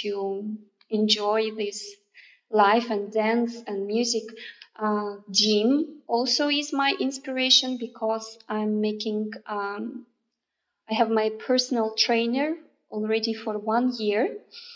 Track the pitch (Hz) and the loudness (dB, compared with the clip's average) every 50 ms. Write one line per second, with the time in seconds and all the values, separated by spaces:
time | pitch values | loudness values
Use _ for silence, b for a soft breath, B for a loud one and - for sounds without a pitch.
0 | - 208 202 202 196 196 196 196 208 214 214 214 - - _ _ _ - - 214 | 0 -2 -2 -2 -2 -4 -4 -4 -4 -6 -6 -8 -10 -14 _ _ _ -2 0 2
1 | 214 214 208 214 208 208 208 220 220 220 214 220 214 202 - - - - - - | 2 2 2 2 2 2 2 2 0 0 -2 -4 -4 -6 -6 -8 -12 -14 -16 -18
2 | _ _ b b b b b b b b 226 214 208 196 208 233 233 233 220 202 | _ _ b b b b b b b b 4 6 8 8 6 6 4 2 -2 -2
3 | 202 196 - 214 214 220 226 240 240 233 - - - - 202 196 196 202 208 226 | -2 -2 0 0 2 2 2 2 2 0 -2 -6 -10 -8 -6 -4 -4 -2 0 0
4 | 240 233 - 226 208 - - B B B B B B B B - 214 214 214 208 | 0 0 0 -2 -4 -6 -10 B B B B B B B B -4 -2 0 0 0
5 | 208 208 202 202 - - 196 185 202 214 214 208 208 233 277 294 330 - - - | -2 -4 -6 -10 -10 -2 0 2 4 4 4 4 4 4 4 2 2 -2 -6 -12
6 | - - - 233 247 254 - - 294 294 285 285 294 285 - 277 277 277 277 - | -6 -2 0 0 0 0 0 0 0 0 0 0 -2 -2 -2 0 0 0 0 0
7 | 254 262 269 269 - 269 262 262 262 262 254 254 - 254 254 240 233 233 - - | -2 -2 -4 -6 -8 -6 -2 0 2 4 4 4 2 0 -4 -6 -6 -8 -8 -4
8 | - 220 220 220 214 - - - - - 220 214 214 214 214 214 214 214 214 214 | -2 -2 -2 -2 -4 -10 -16 -14 -8 -4 -2 -2 0 0 0 2 0 0 -2 -2
9 | 214 220 214 208 214 214 214 214 - - 214 202 202 202 202 208 220 240 - - | -4 -4 -2 -2 -2 -4 -6 -10 -10 -8 -6 -6 -4 -6 -6 -6 -8 -8 -10 -12
10 | - - _ _ _ _ _ _ _ _ _ _ _ _ _ _ _ - 220 214 | -14 -18 _ _ _ _ _ _ _ _ _ _ _ _ _ _ _ -2 0 2
11 | 240 220 226 220 214 220 214 214 - - 254 254 254 - 262 240 220 220 220 - | 2 4 4 2 2 0 -2 -2 -2 0 2 2 2 0 0 0 0 0 0 0
12 | - - 240 226 233 233 233 262 285 311 320 339 - - _ _ _ _ - 214 | 0 2 2 2 2 2 0 0 0 0 -2 -4 -8 -16 _ _ _ _ -6 -4
13 | 214 214 220 226 220 226 226 - - 233 208 208 208 220 226 233 247 254 240 - | 0 0 0 0 0 -2 -4 -4 -4 -4 -4 -4 -2 0 2 2 2 2 0 0
14 | 220 208 202 208 254 392 - - - _ B B B B B | 0 0 2 2 2 0 -2 -6 -14 _ B B B B B